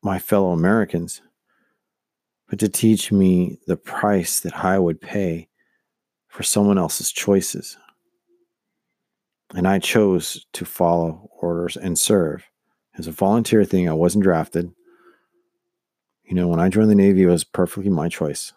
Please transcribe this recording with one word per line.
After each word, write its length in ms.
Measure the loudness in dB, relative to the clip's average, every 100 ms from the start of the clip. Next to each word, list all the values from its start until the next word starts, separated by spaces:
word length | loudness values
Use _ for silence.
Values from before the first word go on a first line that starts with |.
my 160 | -4 -6
fellow 320 | 0 0 2
Americans, 720 | 2 2 2 0 -4 -8 -14 _ _ _ _ _ _ _ _ _ _ _ _ _
but 80 | -2
to 100 | -2
teach 420 | 2 2 2 2
me 480 | 2 4 4 0 -6 -6
the 120 | -6
price 640 | -6 -4 0 0 -2 -6
that 140 | -8 -4
I 160 | -2 0
would 220 | 0 -2
pay 480 | -6 -6 -4 -6 -12 _ _ _ _ _ _ _ _
for 140 | -10
someone 340 | -4 2 2 2
else's 340 | 0 -4 -8
choices. 680 | -6 2 2 2 -10 -14 -20 _ _ _ _ _ _ _ _ _ _ _ _ _ _ _ _ _
And 120 | -4 0
I 120 | 0
chose 680 | 0 2 4 2 -2 -12 _
to 140 | -14 -14
follow 640 | -2 2 2 0 -6 -16 _
orders 380 | -6 -4 -6 -6
and 200 | -6 -4
serve. 440 | 0 2 0 -4 -14 _ _ _ _
It 60 | -14
was 80 | -14
a 60 |
volunteer 520 | -4 0 0 2 2
thing. 240 | 2 0 0
I 60 |
wasn't 300 | 0 0 2
drafted. 460 | 2 0 -2 -6 -6 _ _ _ _ _ _ _ _ _ _ _ _ _ _ _
You 100 | _
know, 140 | -2 0
when 120 | 0
I 80 | 0
joined 220 | 2 4
the 40 |
Navy, 280 | 6 6 6
it 40 | 4
was 180 | 4
perfectly 460 | 0 -2 -4 -2 -2
my 180 | -2 -2
choice. 440 | -4 -6 -6 -12